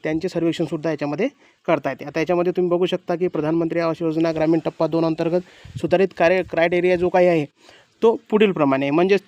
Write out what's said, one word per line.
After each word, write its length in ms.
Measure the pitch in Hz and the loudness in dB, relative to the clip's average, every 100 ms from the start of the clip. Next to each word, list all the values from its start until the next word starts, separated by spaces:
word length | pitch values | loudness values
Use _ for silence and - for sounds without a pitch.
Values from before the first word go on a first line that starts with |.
त्यांचे 240 | 160 156 180 | -2 -4 -4
सर्वेक्षणसुद्धा 640 | 170 165 156 165 170 156 | -2 -2 -2 -4 -4 -6
याच्यामध्ये 380 | 151 147 151 254 - _ _ - | -4 -6 -4 -4 -6 _ _ -2
करता 240 | 160 143 | -2 -2
येते. 140 | 131 | -8
आता 160 | 147 160 | -6 -4
याच्यामध्ये 320 | 156 175 175 180 | 0 0 0 0
तुम्ही 140 | 180 | 0
बघू 160 | 175 180 | 0 0
शकता 280 | 180 - | -2 -4
की 140 | 170 175 | -4 -2
प्रधानमंत्री 500 | 165 151 165 160 170 | -2 -2 -2 -2 -2
आवास 180 | 165 160 | -2 -2
योजना 320 | 165 156 165 | -2 0 -2
ग्रामीण 280 | 160 156 165 | 0 0 0
टप्पा 220 | 165 - 160 | 0 -2 -2
दोन 180 | 165 | 0
अंतर्गत 360 | 165 160 165 180 180 - - - | 0 -2 -2 -2 -4 -14 -16 -8
सुधारित 300 | 165 175 190 - | -2 0 0 2
कार्य, 240 | 170 185 170 | 2 2 0
क्रायटेरिया 460 | 165 170 175 180 180 | -2 0 2 2 2
जो 120 | 175 | 2
काही 180 | 180 180 | 4 4
आहे 180 | 165 143 _ - - _ _ | 2 -2 _ -20 -20 _ _
तो 140 | 226 226 - | 2 2 -2
पुढीलप्रमाणे 540 | 214 208 160 143 135 | 2 2 2 2 2
आहे. 60 | 139 | 0
म्हणजेच 300 | 151 185 196 | 2 2 2